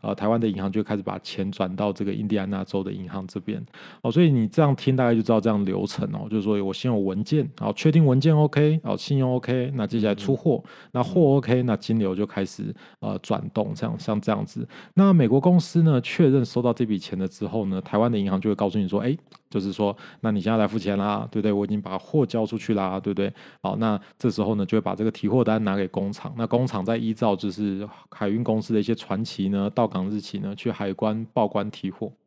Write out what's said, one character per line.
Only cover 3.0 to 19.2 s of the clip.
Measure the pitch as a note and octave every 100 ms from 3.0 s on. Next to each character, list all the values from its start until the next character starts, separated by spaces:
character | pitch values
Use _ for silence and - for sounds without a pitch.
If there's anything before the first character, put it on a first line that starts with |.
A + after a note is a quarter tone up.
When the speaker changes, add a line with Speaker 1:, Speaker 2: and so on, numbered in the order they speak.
| F2+
Speaker 1:
行 | G2 F#2
这 | G2
边。 | - G#2+ A#2+ - - -
哦， | A#2
所 | D3+
以 | E3+
你 | C3 G#2+
这 | -
样 | D3
听 | C3+ -
大 | C3
概 | B2
就 | A2+
知 | G#2+
道 | A2
这 | A#2
样 | G#2
流 | F#2+ G2
程 | G2+ - G2
哦， | G2+ G#2
就 | G#2+
是 |
说 | G2+ G#2
我 | G2
先 | F#2 C3
有 | A2
文 | F#2+ F#2+
件， | G#2 D3+ C3+ -
然 | G#2+
后 |
确 | G2 D#3+
定 | D#3
文 | D3 B2+
件 | D#3+
OK， | D3+ D3+ C#3+ D3+ D#3
哦， | - G2+
信 | - C#3
用 | B2+
OK， | B2+ A#2 B2+ B2
那 | C3+
接 | G#2 A#2
下 | G#2+
来 |
出 | G2+ G2+
货， | C3+ E3 A#2+
Speaker 2:
嗯。 | - - -
Speaker 1:
那 | B2
货 | B2 F3+ D3+
OK， | C#3 A#2 B2
那 | B2 G#2
金 | - A2+
流 | G2
就 | F#2
开 | G#2 -
始， | F#2+ - G#2 - - _
呃， | G#2 G2
转 | - G2+ E2+
动， | - G#2
这 | G#2+
样， | A#2 A2
像 | - G#2+
这 | G#2
样 | G#2
子。 | G#2 A#2+ A2+ - -
那 | - G3
美 | F3 A#2
国 | C3+
公 | E3 F3+
司 | - E3+
呢， | D#3+ C3
确 | A#2 - D3+
认 | C3+
收 | A#2 A#2+
到 | A#2+
这 | A#2
笔 | A2+ G2+
钱 | - F#2
了 | F#2+
之 | -
后 | G2+ A2
呢， | F#2+ F#2+
台 | - G#2
湾 | A#2+
的 | A2
银 | G2
行 | F#2+
就 | G#2+
会 |
告 | G2+ G2+
诉 | G#2+
你 | F#2
说 | G2+
，“哎， | A#2+ D#3